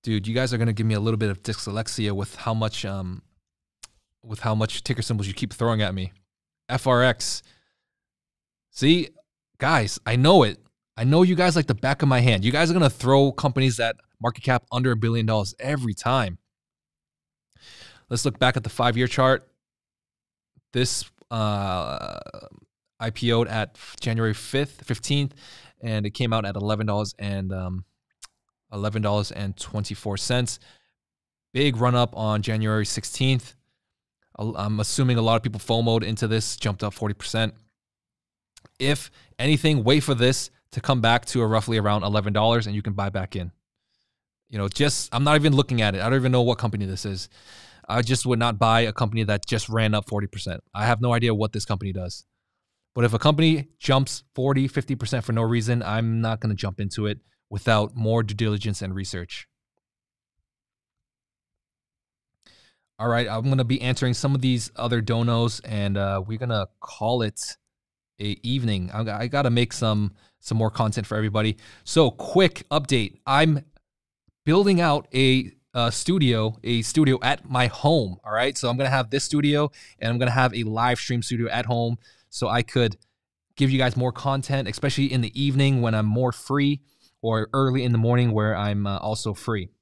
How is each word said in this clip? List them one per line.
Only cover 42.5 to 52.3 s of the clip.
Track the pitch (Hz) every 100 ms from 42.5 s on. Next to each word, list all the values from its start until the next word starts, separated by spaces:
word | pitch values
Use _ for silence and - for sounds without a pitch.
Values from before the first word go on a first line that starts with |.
| 117 104
and |
you | 104
can | 104
buy | 98 98
back | 98 92 98
in. | 90 - _ _ _ _ _ _ _ _ _
You | 107
know, | 98
just, | - 147 - -
I'm | 117
not | 143 151
even | 147
looking | 139 143 120
at | 107
it. | 95
I |
don't | 104 135
even | 127
know | 127
what | 120 117
company | 120 101 98
this | 92
is. | 104 95 - _ - - - - -
I | 110
just | 117 127
would | 123 120
not | 117 104
buy | 113 113
a | 117
company | - 117 113
that | 104 104 -
just | 113 -
ran | 113 110
up | 104 101
forty | 104 101
percent. | 98 - 85 _
I | 98 110
have | 113
no | 123
idea | 117 117
what | 107 107
this | 110 -
company | 101 101
does. | 95 90 - _